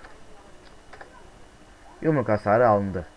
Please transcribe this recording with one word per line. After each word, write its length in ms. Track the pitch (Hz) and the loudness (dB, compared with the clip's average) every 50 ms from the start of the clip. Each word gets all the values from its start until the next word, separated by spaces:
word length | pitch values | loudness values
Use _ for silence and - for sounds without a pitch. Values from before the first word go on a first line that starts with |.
| - - - - - - - - - - - - - - - - - - - - - - - - - - - - - - - - - - - - - - - - - | -20 -20 -20 -20 -20 -20 -20 -20 -20 -20 -20 -20 -20 -20 -20 -20 -20 -20 -20 -20 -20 -20 -20 -20 -20 -20 -20 -20 -20 -20 -20 -20 -20 -20 -20 -20 -20 -20 -16 -6 -2
Yumruk 260 | 160 156 143 113 110 | -2 0 0 0 0
hasarı 400 | 107 104 - 104 104 117 123 117 | -2 -2 0 0 2 4 4 4
alındı, 380 | 104 101 101 98 90 92 85 - - | 4 2 0 -2 -6 -8 -10 -12 -16